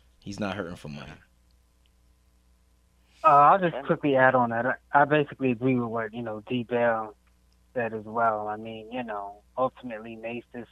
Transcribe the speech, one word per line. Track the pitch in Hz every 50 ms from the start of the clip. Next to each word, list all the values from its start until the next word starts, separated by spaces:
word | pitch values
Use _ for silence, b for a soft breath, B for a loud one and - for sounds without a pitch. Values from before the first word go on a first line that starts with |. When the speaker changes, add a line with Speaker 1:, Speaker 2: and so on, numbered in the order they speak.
| _ _ _ _
Speaker 1:
He's | - - 98 104
not | 107 98 92
hurting | 101 92 82 90
for | - - 78
money. | 71 73 76 - 85 - _ _ _ _ _ _ _ _ _ _ _ _ _ _ _ _ _ _ _ _ _ _ _ _ _ _ _ _ _ _ _ _ _ _ _ _ _ _ _ _ -
Speaker 2:
Uh, |
I'll | 320 - 143 143 151 180 196
just | 180 170 156 120 139
quickly | - 165 - - 147 135
add | 131 131 131 127
on | 127 123 117
that. | 117 117 117
I, | 127 123 - _ _ -
I | 143 147
basically | 139 151 151 143 - - - 135 131
agree | 123 107 123 131 131
with | 123 120 113
what, | 110 117 110 107 107
you | 120
know, | 120 113 107 107 107
D | - 127 123 117
Bell | - 123 120 120 117 113 110 110 107 104 _ _ _ _ _ _ _ _ _ _ _ -
said | 131 117 113 110
as | 110 104
well. | 110 110 120 117 113 110 107 107
I | 107 107
mean, | 107 110 113 110 110 107 110
you | 120 127 123
know, | 113 104 101 101 - 104 - _ _ _
ultimately, | 127 131 - - - - 127 113 107 113 117 113
Mase | 113 110 113 120 120 113 _ -
did | 123 113 -